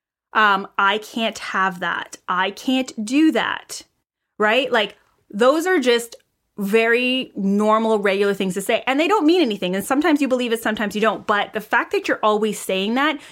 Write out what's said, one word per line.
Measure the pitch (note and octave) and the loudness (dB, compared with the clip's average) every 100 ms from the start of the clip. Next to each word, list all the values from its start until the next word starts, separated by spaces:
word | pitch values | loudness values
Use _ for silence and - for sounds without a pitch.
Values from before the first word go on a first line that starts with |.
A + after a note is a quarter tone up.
| _ _ _ | _ _ _
Um, | - G#3+ G3 G3 - | 0 2 2 -2 -2
I | G3 G#3+ | 0 0
can't | G#3 - A3+ G#3+ | -4 -6 -6 -6
have | - G3+ F#3+ F3+ | -8 -2 -2 -2
that. | F3+ - - - - | -6 -6 -8 -14 -6
I | F3+ F#3+ | -2 -2
can't | G3+ - C4 C4 - | -4 -2 -2 -2 -8
do | G#3+ C4+ D#4+ | -2 2 4
that," | A3+ G#2+ - - - - _ _ _ _ - | 2 -2 -6 -10 -18 -18 _ _ _ _ -2
right? | G#3+ A#3+ C#4 | 0 0 0
Like, | A#3 G#3 - _ _ _ | 0 -2 -6 _ _ _
those | G#3 B3 D#4 E4+ | 0 2 4 2
are | F#4 | 2
just | B3+ A#3+ A#3 - _ _ _ - | 2 2 0 -16 _ _ _ -8
very | G3 A3 A3+ A#3+ B3+ C4 B3 - | 0 2 4 2 2 -2 -4 -4
normal, | G3 G3+ G#3+ G#3+ A3+ A3 | 0 2 4 2 2 2
regular | G3+ G3 G3+ | 2 2 0
things | G3 F#3+ F#3 | 0 -2 -4
to | |
say. | F#3+ A#3 - | -2 -2 0
And | C4+ | 0
they | D#4+ | 2
don't | G#4+ D4+ | 2 4
mean | F4+ | 4
anything. | C4+ G3+ F3+ F#3+ | 2 0 -4 -4
And | G3+ | -2
sometimes | C4+ E4+ D4 | 0 2 2
you | C4+ | 2
believe | B3+ B3 | 0 -2
it, | A3+ | -2
sometimes | A3+ G#3+ G#3 G#3+ | -2 -4 -4 0
you | |
don't. | A3 F#3+ - | 0 -2 -2
But | G#3 - | -2 -2
the | A3 | -6
fact | G#3 A#3+ E4 | -2 -2 0
that | G4+ G4 | -4 -2
you're | C#4 | 0
always | A3 G#3+ G#3+ G3 | 0 0 0 -4
saying | - F#3+ G3+ A#3+ | -4 -4 -2 0
that, | D4 D4 - | 0 -2 -10